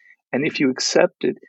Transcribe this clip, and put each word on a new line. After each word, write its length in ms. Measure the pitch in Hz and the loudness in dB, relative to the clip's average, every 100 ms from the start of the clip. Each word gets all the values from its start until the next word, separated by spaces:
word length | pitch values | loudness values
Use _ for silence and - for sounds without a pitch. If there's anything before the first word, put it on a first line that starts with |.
| _ _ _ | _ _ _
And 140 | 127 156 | -4 -2
if 140 | - | 0
you 100 | 135 | 0
accept 540 | 127 - 165 180 - | 0 0 2 2 0
it, 120 | - - | -4 -4